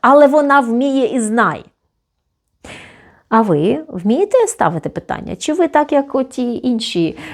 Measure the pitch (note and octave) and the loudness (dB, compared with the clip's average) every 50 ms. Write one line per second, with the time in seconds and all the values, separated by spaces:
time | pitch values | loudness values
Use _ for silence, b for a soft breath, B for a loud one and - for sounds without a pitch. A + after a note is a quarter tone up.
0 | - A#3+ C#4 D4 D4 C4+ C#4+ D4+ C#4+ C#4 C#4 C#4+ B3+ A3+ A3+ A#3+ C4+ C#4 C4+ C4+ | 2 4 6 6 6 6 4 2 2 4 2 2 2 2 0 0 0 0 0 0
1 | B3+ G#3+ B3 B3+ A3 G#3+ A3 A#3 G#3+ E3+ D3 F2 - _ _ _ _ _ _ _ | 0 0 -2 -2 -2 0 0 0 0 0 -2 -6 -14 _ _ _ _ _ _ _
2 | _ _ _ _ _ _ _ _ _ _ _ _ B B B B B B B B | _ _ _ _ _ _ _ _ _ _ _ _ B B B B B B B B
3 | B B B B B _ G#3+ A3+ A3 G3+ E3 C#3+ D#3 G3+ B3+ D#4 D#4 - - F#3 | B B B B B _ 0 2 2 2 0 0 2 0 -2 -2 -6 -10 -12 -4
4 | F3 G#3 A#3 D#4+ G4+ G#4 C5 B4+ A4+ - - - - D#3 F3 D#3+ - F#3 - E3+ | -2 0 0 0 0 2 2 2 2 0 -2 -2 -2 -2 -2 -4 -8 -8 -10 -10
5 | - - - - - - - - - - D4+ F#4 E4+ D#4 - D4 D4+ D4 D4+ C#4 | -8 -8 -10 -8 -8 -12 -12 -8 -6 -4 0 0 0 2 2 0 0 2 0 -2
6 | C#4 C#4 - C4+ C4 C4 - C4 B3 A#3+ A#3 - - B3+ A#3+ A3+ - - - F3 | 0 0 -4 -4 -4 -4 -6 -6 -6 -4 -6 -4 -4 -4 -4 -4 -4 -4 -2 -2
7 | E3 D#3+ B B B B | -2 -2 B B B B